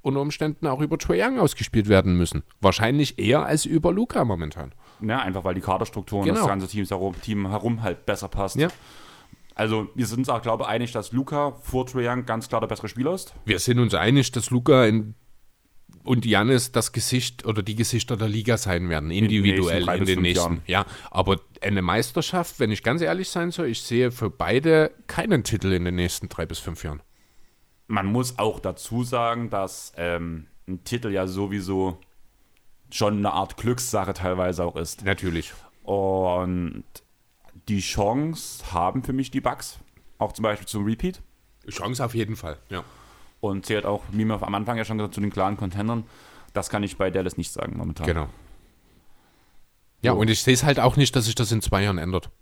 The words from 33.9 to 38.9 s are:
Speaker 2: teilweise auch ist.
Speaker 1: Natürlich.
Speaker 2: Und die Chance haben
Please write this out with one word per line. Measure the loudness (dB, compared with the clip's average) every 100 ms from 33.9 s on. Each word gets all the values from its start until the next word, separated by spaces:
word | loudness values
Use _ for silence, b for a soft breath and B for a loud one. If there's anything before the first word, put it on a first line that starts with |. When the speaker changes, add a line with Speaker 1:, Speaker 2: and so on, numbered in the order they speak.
| -2 -2
Speaker 2:
teilweise | -2 -2 0 0 0
auch | -4 -4
ist. | -8 -6
Speaker 1:
Natürlich. | -2 -2 -2 -2 -6 -16 -20 _
Speaker 2:
Und | -2 0 2 2 2 0 0 -2 -4 -8 -16 -20 _ _ _ _ -20 -16 -2
die | -2
Chance | 0 0 2 2 -2 -6 -12 -12 -6
haben | 0 0